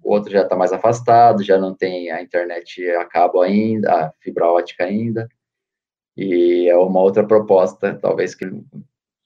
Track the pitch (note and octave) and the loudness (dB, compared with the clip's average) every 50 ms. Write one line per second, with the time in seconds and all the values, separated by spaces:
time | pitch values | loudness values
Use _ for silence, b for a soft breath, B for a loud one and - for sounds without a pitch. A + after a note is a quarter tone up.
0 | - G2+ G#2 G#2 G#2 G2+ G2 G2 F2+ - F#2 F#2 F2+ F2+ F#2 - - A#2 A#2+ - | -4 -2 -2 -2 -2 0 0 0 0 0 0 0 0 -2 -2 0 0 0 0 0
1 | - - A#2 A#2+ A#2 A#2+ G#2 G2+ F#2+ - F#2+ F#2+ F#2+ F#2+ F#2+ - G2 F#2 F2+ F2+ | 0 4 6 6 6 6 4 2 2 2 2 2 2 -2 -4 -4 -6 -4 -4 -6
2 | F2 E2 D#2+ F2 F2+ - - F2 F2 F2 E2+ E2+ - - - F#2 F2+ F2 F2 E2+ | -8 -8 -8 -10 -10 -6 -4 -4 -4 -4 -8 -10 -12 -14 -14 -8 -4 -4 -4 -4
3 | E2+ - - E2+ F2 F2 - F2+ F2+ F#2 G2+ G#2+ G#2+ A2+ A2 G#2+ - - F2 E2 | -4 -4 0 0 0 2 2 2 2 2 2 0 0 0 -2 -2 0 0 0 0
4 | D#2 D#2 _ _ - F#2 - - E2+ E2+ E2+ F2 F2 - - - F2 F#2 G2+ A2 | -2 -4 _ _ -16 -10 -4 -2 0 2 2 0 -2 -4 -6 -8 -6 -4 -4 -4
5 | A#2 A#2 A2 A2+ A2+ A#2 _ _ _ _ _ _ _ _ _ _ _ _ _ _ | -4 -4 -6 -6 -8 -12 _ _ _ _ _ _ _ _ _ _ _ _ _ _
6 | _ _ _ - G2 F#2+ F2 F2 F2 F2 F2 F2 F2 F2 F2 F2 F#2 F#2+ F#2+ F#2 | _ _ _ -10 -4 -2 0 2 2 2 2 2 2 2 4 4 2 2 2 2
7 | F#2+ G2 G2+ G#2+ G#2 - A2 G#2+ G#2 G#2 G2 F#2 F#2 - - - G2+ G2 - - | 2 2 2 0 2 2 2 2 4 2 2 2 2 0 -4 -6 -6 -6 -6 -4
8 | - F#2+ F#2+ F#2 F2+ F2+ - - F#2+ F#2 - - F2 _ - G#2 - _ _ _ | -4 -4 -2 -2 -4 -6 -8 -12 -12 -12 -12 -14 -18 _ -20 -20 -20 _ _ _
9 | _ _ _ _ _ | _ _ _ _ _